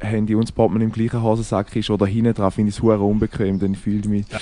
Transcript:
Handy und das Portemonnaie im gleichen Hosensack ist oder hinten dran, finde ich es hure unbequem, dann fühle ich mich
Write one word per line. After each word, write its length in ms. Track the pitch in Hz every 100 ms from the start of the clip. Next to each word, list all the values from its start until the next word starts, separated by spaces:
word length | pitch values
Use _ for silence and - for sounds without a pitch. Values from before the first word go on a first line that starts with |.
| 104
Handy 280 | 110 107
und 100 | 107 117
das 60 |
Portemonnaie 320 | - 113 104 110
im 60 |
gleichen 280 | 107 117 120
Hosensack 540 | 113 110 110 101 101 117
ist 140 | 104
oder 160 | 104 95
hinten 280 | 113 117
dran, 180 | 110 98
finde 180 | - 107
ich 80 | 101
es 40 |
hure 180 | 113 107
unbequem, 600 | 101 107 110 - 98 95
dann 160 | 98 98
fühle 240 | - 104
ich 80 | 101
mich 180 | 104 101 107